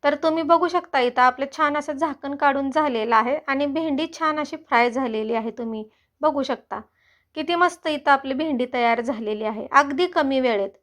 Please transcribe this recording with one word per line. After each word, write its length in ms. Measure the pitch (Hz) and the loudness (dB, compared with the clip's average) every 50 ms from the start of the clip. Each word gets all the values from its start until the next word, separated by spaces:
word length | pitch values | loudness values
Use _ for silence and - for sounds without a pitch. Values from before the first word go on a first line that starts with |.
| - | 2
तर 100 | 285 294 294 - | 0 0 2 0
तुम्ही 200 | 320 320 330 330 | 0 0 0 2
बघू 240 | 285 339 330 349 339 | 4 4 4 4 0
शकता 320 | 339 359 - - - 269 | 0 -2 -4 0 0 0
इथं 220 | 247 247 247 254 247 | 0 0 2 4 4
आपलं 240 | 254 247 262 269 277 - | 4 4 2 -6 -8 -2
छान 240 | - 311 294 294 | 0 0 0 0
असं 160 | 294 294 302 302 | -2 -4 -4 -4
झाकण 420 | 269 320 311 277 - - 277 285 | -2 -2 -4 -4 -6 -8 -10 -4
काढून 340 | 285 294 285 277 277 277 269 | 0 2 2 2 2 -2 0
झालेलं 460 | 262 311 311 294 247 226 214 226 247 | 0 2 2 2 0 -2 0 2 2
आहे 220 | - 226 240 277 302 - - | 2 2 2 -2 -2 -2 -2
आणि 180 | 269 269 285 285 | -2 0 0 0
भेंडी 380 | 269 320 320 320 285 262 320 320 330 | -2 -2 -2 0 0 -2 -2 -4 -4
छान 280 | - 330 311 302 302 | -2 -2 0 0 0
अशी 160 | 302 285 - 302 | -4 -6 -6 -12
फ्राय 320 | 311 _ - 233 233 240 | -6 _ 2 2 2 2
झालेली 440 | 220 254 269 240 220 220 220 220 233 | 0 -2 -4 -2 -2 -4 -4 -2 -2
आहे. 160 | 226 214 226 | -2 -4 -6
तुम्ही 340 | 214 220 240 226 220 220 214 214 _ _ _ _ _ _ | -8 -6 -8 -8 -6 -8 -10 -12 _ _ _ _ _ _
बघू 220 | 285 311 294 285 262 | -2 0 0 0 -2
शकता 380 | - 262 - _ _ - 214 214 _ _ _ _ _ _ _ _ _ _ | -2 -4 -6 _ _ -12 -12 -12 _ _ _ _ _ _ _ _ _ _
किती 180 | 311 311 294 349 | -8 -4 -2 2
मस्त 320 | 339 359 349 349 - _ 320 | 2 2 2 0 -2 _ -4
इथं 220 | 302 294 294 302 | -4 -2 4 4
आपली 240 | 277 277 277 269 269 | 4 4 2 -4 -4
भेंडी 320 | 254 311 320 294 240 247 247 - | -2 -2 -2 0 -2 -2 -2 0
तयार 280 | 254 240 233 233 226 | 0 2 2 2 2
झालेली 440 | 233 240 269 214 226 208 214 208 220 | 0 -4 -4 -4 -4 -6 -6 -4 -4
आहे 220 | 214 208 208 - - - | -6 -4 -6 -8 2 4
अगदी 340 | 269 294 285 285 262 359 359 | 4 4 4 0 -2 -2 0
कमी 320 | 359 339 302 269 269 262 | 0 0 0 2 0 0
वेळेत. 300 | 262 247 226 202 196 196 - _ | 2 2 2 0 0 -2 -6 _